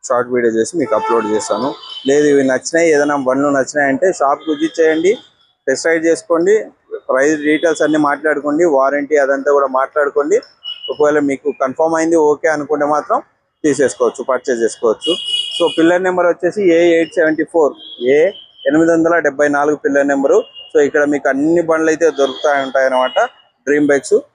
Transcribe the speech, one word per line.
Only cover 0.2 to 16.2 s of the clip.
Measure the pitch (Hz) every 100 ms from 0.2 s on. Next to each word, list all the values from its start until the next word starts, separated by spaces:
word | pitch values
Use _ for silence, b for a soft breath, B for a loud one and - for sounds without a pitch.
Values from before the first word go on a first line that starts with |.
| 123
వీడియో | 123 120 110
చేసి | 113 175
మీకు | 123 107
అప్‌లోడ్ | - 117 104
చేస్తాను. | 107 98 104 131 147 - - 135
లేదు | 143 147
ఇవి | 139 131
నచ్చినాయి, | 127 - 165 165 147
ఏదైనా | 147 147 127
బండ్లు | 131 143 139
నచ్చినాయి | 131 147 139
అంటే | 135 190 170
షాప్‌కి | 139 147 160
విజిట్ | 147 160 160
చేయండి, | 160 160 175 247 - _ _ _ -
టెస్ట్ | 131 165
రైడ్ | 165 165
చేసుకోండి, | 160 - 165 175 214 - _ _ - -
ప్రైస్ | 131 143 156 147
డీటెయిల్స్ | 151 165 151 151
అన్నీ | 156 147
మాట్లాడుకోండి, | 143 156 147 147 151 175 139
వారంటీ | 135 143 139 147
అదంతా | 135 139 139 143
కూడా | 139 131
మాట్లాడుకోండి. | 135 151 143 147 147 208 - _ - - -
ఒకవేళ | 135 147 147 143
మీకు | 135 143 131
కన్ఫర్మ్ | 135 131 160 165
అయింది | 160 165 151
ఓకే | 147 165 151
అనుకుంటే | 139 147 147 151
మాత్రం | 143 240 - _ _ _
తీసేసుకోవచ్చు, | 156 135 131 - 117 - 123
పర్చేజ్ | 127 - 120 113
చేసుకోవచ్చు. | - 117 104 - 185 151 - - -
So | 170 -
పిల్లర్ | 165 180 185
నెంబర్ | 180